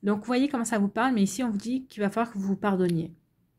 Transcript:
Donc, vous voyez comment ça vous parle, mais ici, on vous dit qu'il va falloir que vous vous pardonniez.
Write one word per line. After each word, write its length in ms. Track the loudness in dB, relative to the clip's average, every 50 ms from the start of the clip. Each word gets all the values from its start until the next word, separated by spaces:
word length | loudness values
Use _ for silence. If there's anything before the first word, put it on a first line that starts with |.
| -2
Donc, 160 | -2 -2 -2
vous 60 | -2
voyez 240 | 0 2 2 2 2
comment 160 | 0 -2 -2
ça 140 | 0 0 0
vous 100 | 0 0
parle, 240 | 2 0 0 2 4
mais 80 | 2
ici, 220 | 2 2 2 -2 -2
on 80 | -2
vous 60 | -2
dit 280 | -2 -4 -4 -4 -4 -6
qu'il 160 | -8 -6 -2
va 80 | -2 0
falloir 240 | 0 0 -2 -2 -2
que 40 |
vous 100 | -4 -2
vous 80 | -2 -2
pardonniez. 580 | 0 0 0 2 2 2 2 2 0 -2 -4 -10 -16 _ _ _ _ _ _ _